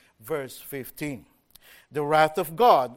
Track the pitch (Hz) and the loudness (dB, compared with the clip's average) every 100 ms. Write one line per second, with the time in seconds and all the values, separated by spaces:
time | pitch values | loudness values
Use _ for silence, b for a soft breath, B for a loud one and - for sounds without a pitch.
0 | b b 110 151 131 - - 139 123 - | b b -10 -10 -10 -14 -14 -14 -14 -12
1 | 151 131 - _ _ _ B B B 147 | -10 -12 -16 _ _ _ B B B -8
2 | 147 156 156 156 160 160 240 170 123 | 0 2 2 0 -6 2 4 4 2